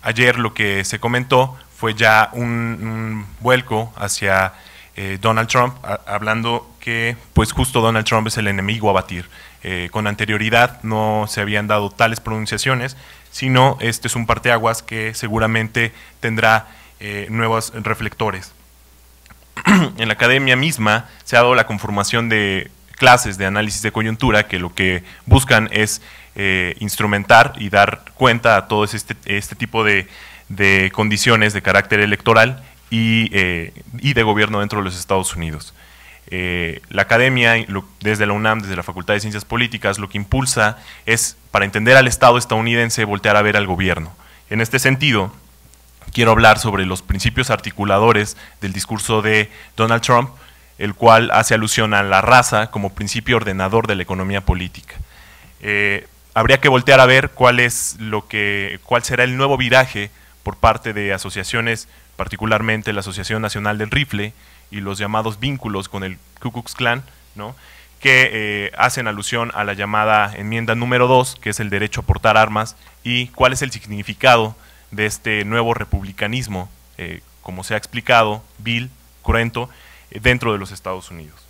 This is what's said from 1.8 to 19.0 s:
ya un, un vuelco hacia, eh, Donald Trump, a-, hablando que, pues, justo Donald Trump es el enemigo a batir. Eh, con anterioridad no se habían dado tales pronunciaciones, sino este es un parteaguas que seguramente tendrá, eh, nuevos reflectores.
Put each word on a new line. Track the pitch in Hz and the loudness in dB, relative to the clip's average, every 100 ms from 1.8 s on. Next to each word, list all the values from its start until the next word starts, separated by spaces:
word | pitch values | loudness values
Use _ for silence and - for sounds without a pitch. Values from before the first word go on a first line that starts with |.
| 113 107 | -6 2
ya | 113 110 110 | 4 4 4
un, | 120 120 | 0 -4
un | 117 117 113 110 113 113 110 101 - | -4 -6 -6 -8 -8 -8 -10 -12 -8
vuelco | 117 127 127 110 113 - | 0 0 2 -4 -4 -8
hacia, | 101 - 101 95 95 - - - - - | -8 -4 0 2 2 -4 -20 -20 -20 -12
eh, | 98 95 | -10 -4
Donald | 110 110 113 | 0 0 0
Trump, | 131 123 131 | 0 0 -2
a-, | - 101 - | -10 -10 -6
hablando | 101 107 110 113 117 - - | -6 -4 -4 -2 -6 -8 -14
que, | - 117 117 117 - | -8 -4 -4 -6 -2
pues, | - 110 | 0 0
justo | - 127 123 | 0 -2 2
Donald | 113 113 107 | 2 2 0
Trump | 113 110 | 0 0
es | 117 | -4
el | 104 | -4
enemigo | 98 98 113 107 | -2 -4 -2 0
a | |
batir. | 95 92 87 87 - - - | 0 -2 -10 -12 -18 -20 -16
Eh, | - 92 90 | -10 -8 -8
con | 110 107 | -6 -6
anterioridad | 104 107 107 110 113 123 - | -4 -4 -2 0 2 2 0
no | 110 110 107 107 104 | -6 -2 0 -2 -4
se | - | -4
habían | 101 104 104 | -4 -2 0
dado | 107 101 | -2 -2
tales | - 113 113 | 0 -2 0
pronunciaciones, | - 107 110 107 - 127 127 131 - - - | -8 -8 -6 -6 -2 -2 -4 -12 -20 -20 -20
sino | - 131 127 131 131 | -8 0 4 4 2
este | 113 113 120 | -4 -4 -6
es | 123 | -6
un | 113 | -2
parteaguas | 113 123 117 113 113 | -2 2 2 2 -2
que | - 110 110 | -6 -8 -8
seguramente | 110 113 110 110 113 110 117 117 - - _ | -8 -4 -2 0 0 -2 -2 -4 -4 -20 _
tendrá, | 120 110 113 110 - - - _ | -6 0 2 2 0 -20 -20 _
eh, | 104 104 98 | -12 -10 -8
nuevos | 113 113 113 110 | -4 -2 -2 -4
reflectores. | 113 107 113 110 - 110 95 - _ _ _ _ _ | -8 -6 -4 -6 -6 -6 -6 -12 _ _ _ _ _